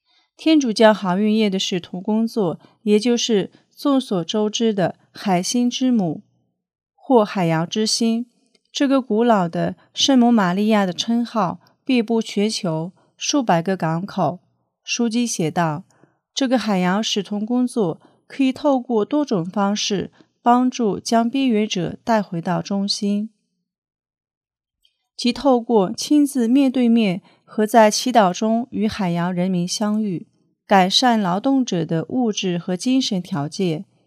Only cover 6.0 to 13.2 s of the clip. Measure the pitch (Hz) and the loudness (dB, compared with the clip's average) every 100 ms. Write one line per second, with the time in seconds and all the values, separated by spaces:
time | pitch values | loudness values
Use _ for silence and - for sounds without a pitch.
6 | 175 143 - _ _ _ _ _ _ _ | 0 -4 -12 _ _ _ _ _ _ _
7 | - 247 208 202 165 160 170 220 220 - | 2 2 4 0 0 0 -2 -2 -2 0
8 | 226 226 240 _ _ _ _ - 285 269 | 0 -2 -6 _ _ _ _ -2 2 2
9 | 247 214 240 208 170 175 170 180 _ - | 0 0 2 2 0 -2 -6 -6 _ -4
10 | - 262 240 233 180 185 214 214 190 170 | 2 4 4 4 2 0 0 2 0 -4
11 | - 233 233 226 175 175 _ _ - 247 | -4 -4 -2 -4 -4 -6 _ _ -2 0
12 | 220 226 220 202 214 220 180 160 170 _ | 0 -2 -2 -2 -2 -2 -4 -4 -8 _
13 | _ - | _ -10